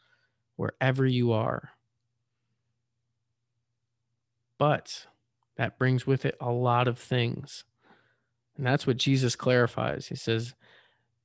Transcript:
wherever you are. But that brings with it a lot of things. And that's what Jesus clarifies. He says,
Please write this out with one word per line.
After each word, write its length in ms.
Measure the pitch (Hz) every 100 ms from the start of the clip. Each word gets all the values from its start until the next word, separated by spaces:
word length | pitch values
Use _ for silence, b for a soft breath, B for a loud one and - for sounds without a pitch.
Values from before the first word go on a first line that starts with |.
| _ _ _ _ _ -
wherever 500 | 120 - 131 131 131
you 260 | 123 120
are. 400 | 110 120 - - _ _ _ _ _ _ _ _ _ _ _ _ _ _ _ _ _ _ _ _ _ _ _ _ _ _ _ _ -
But 480 | 147 135 - - - _ _ _ _ -
that 220 | 117 -
brings 260 | 127 127 -
with 200 | 131 135
it 100 | -
a 120 | 123
lot 360 | 120 123 120 123
of 120 | 120
things. 640 | - 127 117 - - - - _ b b b b b b _ -
And 100 | 123
that's 200 | 143 -
what 120 | 113
Jesus 380 | 139 131 127 -
clarifies. 720 | 127 127 120 - 117 - -
He 80 | 131
says, 380 | - 113 120 - b b b b b b